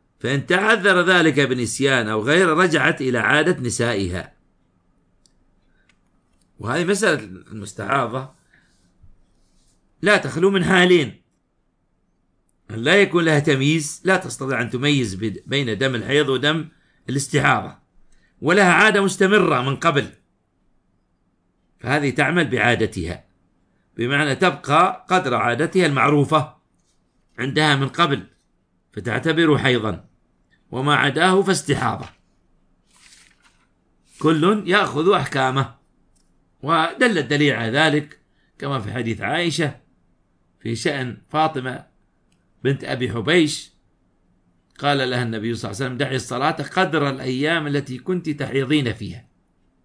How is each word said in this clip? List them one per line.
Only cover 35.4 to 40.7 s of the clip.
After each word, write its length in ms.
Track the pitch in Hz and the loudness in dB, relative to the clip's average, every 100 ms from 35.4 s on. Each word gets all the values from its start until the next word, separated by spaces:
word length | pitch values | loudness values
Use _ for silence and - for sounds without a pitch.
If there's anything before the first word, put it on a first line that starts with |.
| 131 135 135 - _ _ _ _ _ _ _ _ | 0 0 -4 -6 _ _ _ _ _ _ _ _
ودل 560 | 135 165 165 - 247 185 | -2 0 0 2 2 2
الدليل 360 | 123 143 147 | 0 2 2
على 180 | 113 117 131 | 0 -2 2
ذلك 420 | 156 147 147 - _ _ _ - | 2 2 -2 -14 _ _ _ -12
كما 200 | 139 135 | -6 -6
في 140 | 98 | -6
حديث 280 | 120 113 104 | -6 -4 -4
عائشة 580 | 101 156 170 151 151 - _ _ _ _ _ _ _ _ | -4 -2 -2 -2 -4 -6 _ _ _ _ _ _ _ _
في 160 | 113 | -10